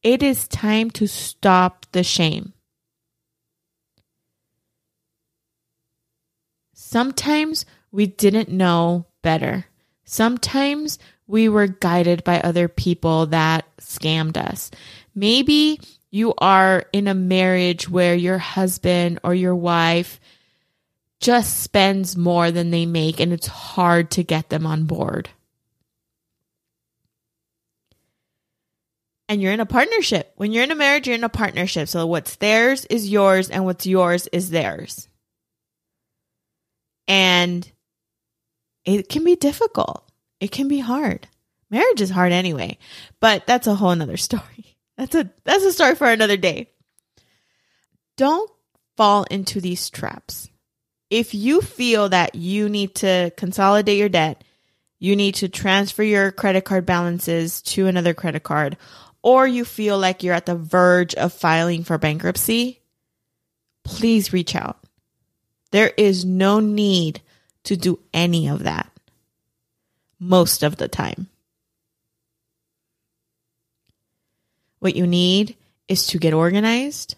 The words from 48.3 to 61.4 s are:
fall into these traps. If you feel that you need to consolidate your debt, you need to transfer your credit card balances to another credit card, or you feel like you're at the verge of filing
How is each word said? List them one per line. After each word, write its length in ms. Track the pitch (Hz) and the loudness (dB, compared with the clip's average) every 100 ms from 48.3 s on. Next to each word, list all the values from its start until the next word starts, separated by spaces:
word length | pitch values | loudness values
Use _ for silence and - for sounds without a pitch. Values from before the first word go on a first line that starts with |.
| 330 427 _ _ _ _ - | 0 -4 _ _ _ _ 2
fall 280 | 208 202 | 4 4
into 360 | - 196 185 202 | 0 -6 -6 -6
these 300 | 180 180 - | -6 -6 -8
traps. 580 | - - - - - - _ _ _ _ _ _ | -8 -10 -12 -18 -18 -18 _ _ _ _ _ _
If 240 | 226 233 | -2 -2
you 260 | 208 226 330 | -4 0 0
feel 480 | - - 247 220 202 | 0 -4 0 2 2
that 260 | 185 170 - | 2 0 -4
you 320 | 170 202 208 | -4 -2 -2
need 260 | 208 196 - | -2 -6 -2
to 360 | 196 180 170 - | 0 2 0 -4
consolidate 640 | 185 196 196 208 208 202 | -8 0 2 4 2 2
your 100 | 208 | 2
debt, 360 | 180 156 - _ _ _ _ _ _ | 0 -2 -6 _ _ _ _ _ _
you 160 | 180 202 | 0 2
need 180 | 202 190 | 0 -2
to 120 | 190 | -6
transfer 560 | - 196 196 202 - | -4 0 0 0 -2
your 260 | 214 202 196 | 0 2 0
credit 340 | 190 202 190 | 0 0 0
card 220 | 190 190 180 | 0 -2 0
balances 760 | 175 175 175 - 165 165 - | -2 -2 -4 -4 -4 -4 -8
to 260 | - - 190 | -6 -2 0
another 260 | 180 170 | 0 -2
credit 300 | 165 170 151 | -2 -6 -6
card, 320 | - 151 147 - - - - _ | -4 -2 -2 -6 -18 -20 -20 _
or 260 | 233 262 262 | 4 4 4
you 180 | 240 | 0
feel 340 | 240 - 208 202 | -6 -4 -2 0
like 240 | 185 185 | 0 -2
you're 100 | 180 | -2
at 140 | 175 - | -2 -2
the 80 | |
verge 600 | 170 160 185 180 180 175 | -6 0 4 4 4 0
of 180 | - 175 | -2 -4
filing 500 | - | -2